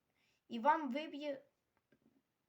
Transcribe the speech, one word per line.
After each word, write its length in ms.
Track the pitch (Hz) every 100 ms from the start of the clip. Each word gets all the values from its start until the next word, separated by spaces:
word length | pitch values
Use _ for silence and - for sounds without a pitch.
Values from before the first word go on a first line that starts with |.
| _ _ _ _ _
І 120 | 233
вам 320 | 247 320 285
виб'є 500 | 269 311 277 294 277 - _ _ _ _ - _ _ _ _